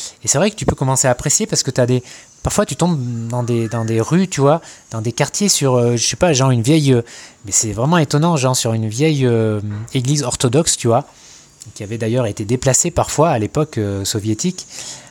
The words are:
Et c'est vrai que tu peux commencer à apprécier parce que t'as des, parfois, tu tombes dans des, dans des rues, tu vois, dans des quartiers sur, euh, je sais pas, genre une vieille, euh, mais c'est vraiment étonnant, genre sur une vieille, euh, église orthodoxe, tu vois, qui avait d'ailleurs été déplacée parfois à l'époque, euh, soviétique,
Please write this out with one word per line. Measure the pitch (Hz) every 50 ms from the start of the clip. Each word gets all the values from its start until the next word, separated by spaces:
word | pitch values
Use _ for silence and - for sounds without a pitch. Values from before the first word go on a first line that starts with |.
| - - - _ -
Et | 110
c'est | - 135
vrai | 180 214
que | -
tu | - 139
peux | - -
commencer | - 139 131 135 127 - 135
à |
apprécier | 123 - - 151 - - 214
parce | 202 - 139 -
que | 143
t'as | - - 123
des, | 117 127 123 - - - - - - - _ -
parfois, | - - - 208
tu | - -
tombes | - 165 180 170 147 123 120 120 117 117 117
dans | 120 123 120
des, | 117 120 117 113 110
dans | 120 117 113
des | 110 113 113
rues, | 113 - 156 180 190 185
tu | - -
vois, | 135 143 151 165 - - - - - -
dans | - 113
des | 107 120
quartiers | - - 147 - - - - -
sur, | - - 143 135 127
euh, | 123 120 120 120
je | 117 -
sais | - - -
pas, | - 180 -
genre | 127 135 135
une | 127 117
vieille, | 110 127 156 165 147 139 131
euh, | 120 117 - - - - - - _ -
mais | 104
c'est | 95 - - 110
vraiment | 101 101 120 151 175 175
étonnant, | 151 139 - 143 156 170 170
genre | 147 123 131 127 -
sur | - 117 113
une | 113 110 110
vieille, | 104 117 147 160 156 143 131
euh, | 123 117 113 110 110 107 107 101 104 104 104 113 - -
église | 135 120 127 151 151 208
orthodoxe, | 208 - - - 123 113 147 170 - -
tu | - - 120
vois, | 113 127 143 - - - - - - - - - _ - - 113 -
qui | - 107
avait | 98 113 113
d'ailleurs | 113 110 117 127 123
été | 104 101 - 110
déplacée | 98 120 - - 135 123 - - 175
parfois | - - 113 - - - 151 170
à | 151 117
l'époque, | 104 104 - 151 156 - - 117
euh, | 107 101 101 98 98
soviétique, | - - 110 98 110 110 107 - 180 185 - - - - - - - - - - -